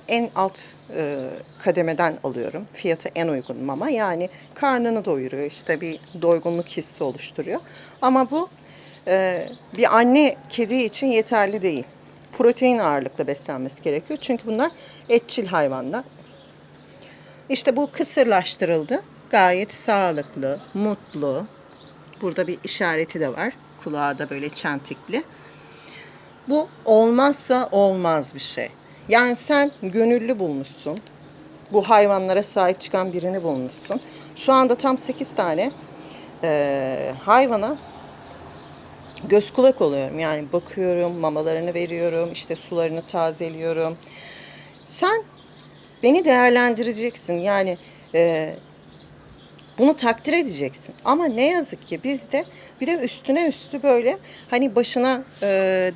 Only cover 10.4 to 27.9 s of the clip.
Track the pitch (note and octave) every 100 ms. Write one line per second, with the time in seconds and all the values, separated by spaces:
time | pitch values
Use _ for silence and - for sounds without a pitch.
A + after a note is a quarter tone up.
10.4 | - - G#3+ B3+ A3 - C4+ A3+ A3 A3+
11.4 | G3 G#3 F#3 C3+ - - - - - -
12.4 | A#3 B3 B3+ A#3 E3 C#3+ B2+ - C#3 C#3
13.4 | - C3 C3 - D#3+ D3 - D4+ - A#3
14.4 | A3 A3 D#4+ - - - - A#3 - B3
15.4 | F#3 F3 C#3 C3 C3 A3 C#4 - - -
16.4 | - - - - - - - - - -
17.4 | - C4 C#4+ B3 C#4+ - D4+ D4+ A#3 F#3+
18.4 | F3+ - E3+ E3 D3+ - - - - A3
19.4 | F#3 F3+ G#3 - - G3+ F3+ D3+ C#3+ -
20.4 | C3+ C#3+ - G3 G#3+ G3+ - D3+ C#3+ C3+
21.4 | G#3+ - - - - - - - F#3 F#3
22.4 | E3+ - F#3 - F3+ D#3+ E3 E3 C#3 B2
23.4 | A3 - - - D#3+ D3 C#3+ C3+ C#3 C#3
24.4 | D3 - D#3+ C#3 - C#3 - A#3+ - -
25.4 | - - - - - - - - - -
26.4 | B3+ D4+ D#4+ - A3 A3 A3+ A#3+ C#4+ C#4+
27.4 | - B3+ B3 G3+ G3